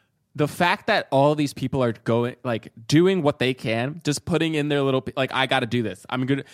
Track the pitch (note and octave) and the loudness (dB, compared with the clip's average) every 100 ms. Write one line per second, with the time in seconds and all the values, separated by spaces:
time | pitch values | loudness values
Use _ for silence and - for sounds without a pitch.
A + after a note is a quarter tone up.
0 | _ _ _ C#3+ D3 - F3 G#3 - G3 | _ _ _ -4 -2 0 0 0 0 -2
1 | - C3+ C#3+ D3+ C#3+ - C3 C#3 A#2+ G#2+ | 2 4 4 2 -2 -4 -4 0 0 -2
2 | - A#2 A#2+ - B2+ A2 - - A2+ D3 | -2 0 0 -4 -6 -6 -8 -16 2 4
3 | F3+ F#3+ D3 - B2 B2+ B2 A2+ C3 E3 | 4 4 0 0 -2 -2 -2 -2 -4 -6
4 | - C#3+ - E3 E3 D#3 D3 C#3+ C3+ C3 | -4 -4 -2 -2 0 -2 0 0 2 0
5 | B2 C#3 C3 B2+ C3 C3+ A#2+ B2 G#2+ F#2 | -2 -4 -2 0 0 0 0 -2 -2 -6
6 | - B2+ C3 C#3 - | -8 -4 -2 -2 -6